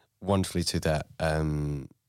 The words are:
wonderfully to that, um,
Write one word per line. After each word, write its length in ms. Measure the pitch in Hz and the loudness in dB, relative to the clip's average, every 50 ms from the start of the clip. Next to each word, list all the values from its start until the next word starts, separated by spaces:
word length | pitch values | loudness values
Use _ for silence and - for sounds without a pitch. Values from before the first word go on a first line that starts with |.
| _ _ _ _ | _ _ _ _
wonderfully 420 | 90 95 98 95 90 - - 90 82 | 0 2 2 2 2 0 0 -2 -2
to 160 | - - 82 | 0 0 0
that, 260 | - 82 76 76 - - - - | 0 0 0 0 -2 -6 -6 -2
um, 720 | 80 80 78 80 78 76 76 73 73 73 73 69 - - _ _ _ | 0 0 2 2 2 0 0 0 -2 -2 -4 -6 -8 -12 _ _ _